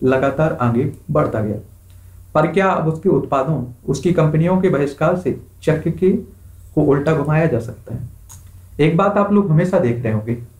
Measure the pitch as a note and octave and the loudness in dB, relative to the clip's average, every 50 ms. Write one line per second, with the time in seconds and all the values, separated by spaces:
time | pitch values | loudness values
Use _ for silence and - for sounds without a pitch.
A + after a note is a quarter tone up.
0 | C3 B2+ C3 C3+ C3+ C#3 C3 E3 C3 - - - B2 A#2+ A#2 A#2+ D3 D3+ - - | 0 2 2 2 2 0 0 0 0 0 0 0 0 0 0 0 0 -2 -4 -8
1 | - - D3 D3+ C#3+ - A#2 A2 G#2 G#2 G2+ - - - - - - - - - | -8 -4 -2 0 0 0 -2 -4 -4 -4 -6 -8 -10 -16 -20 -20 -20 -20 -20 -20
2 | - - - - - - - D#3 D#3 E3 E3 F#3+ G3 F#3+ F3 - D#3+ D#3 D#3 - | -20 -20 -20 -20 -14 -4 0 0 0 2 0 0 0 2 0 0 -2 -2 -4 -2
3 | - F#3+ D#3 C#3 - - C#3 C3+ C3 E3 D#3 B2+ A#2+ - - - - - - - | 0 0 2 2 0 0 -2 -2 0 0 -2 -2 -4 -8 -12 -10 -6 -6 -4 -2
4 | - F3+ - E3 D#3 D3+ D3+ D#3 E3 F3 F#3 F#3 F#3 F3+ C#3+ C#3 C#3+ C#3+ - - | -2 0 2 2 2 2 2 2 2 2 2 2 2 2 2 0 0 -2 -2 -2
5 | D#3 E3 F3+ F3+ - C3 - - - - - - - E3 D#3 D#3 - E3+ D#3+ - | 0 0 0 0 -2 -4 -4 -6 -8 -16 -20 -4 -2 -2 -2 0 -2 -4 -2 2
6 | F#3 F#3 A3 A#3 - - - - - - - - - - - D3+ D3+ C#3+ C#3+ C#3+ | 2 2 2 0 -2 -10 -18 -20 -20 -20 -20 -20 -20 -4 -2 0 2 2 2 2
7 | C#3+ D#3+ D#3 C#3+ C#3 D3+ D3+ D#3+ E3+ D#3 B2 A2 - - - - - - - - | 2 0 0 0 0 0 0 2 2 0 0 -2 -4 -8 -12 -16 -14 -12 -12 -10
8 | - - - - - - - - - - - - - - - - C#3+ D#3+ E3+ E3 | -12 -14 -16 -20 -20 -20 -20 -20 -20 -20 -20 -20 -20 -12 -2 0 2 2 2 2
9 | G3 G#3 G#3 G#3 G3+ - G#3 G#3 G3 D#3 D#3 D#3 F3+ F3+ G3 F3+ B2+ A#2+ A2+ A#2+ | 2 2 2 0 2 4 4 2 4 4 2 2 2 2 2 2 2 0 0 -2
10 | A#2 A2 G#2+ G#2+ - A#2 A#2 - - - - - | -2 -2 -2 -2 -2 -4 -6 -6 -8 -14 -20 -20